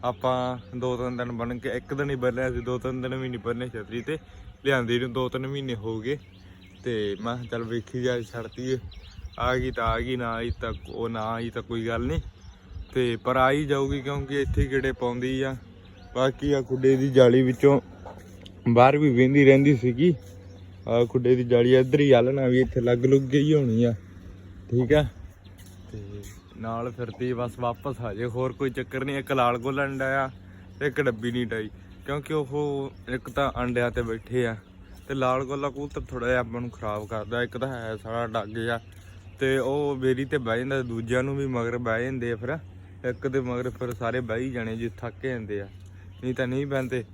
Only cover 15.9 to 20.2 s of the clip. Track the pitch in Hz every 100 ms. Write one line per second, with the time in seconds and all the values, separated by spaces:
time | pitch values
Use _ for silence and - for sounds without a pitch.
15.9 | - - 123 131 - 143 139 123 131 131
16.9 | 131 135 131 123 127 127 123 143 139 -
17.9 | - - - - - - - - 117 127
18.9 | 147 151 123 127 139 135 135 139 135 127
19.9 | 120 175 156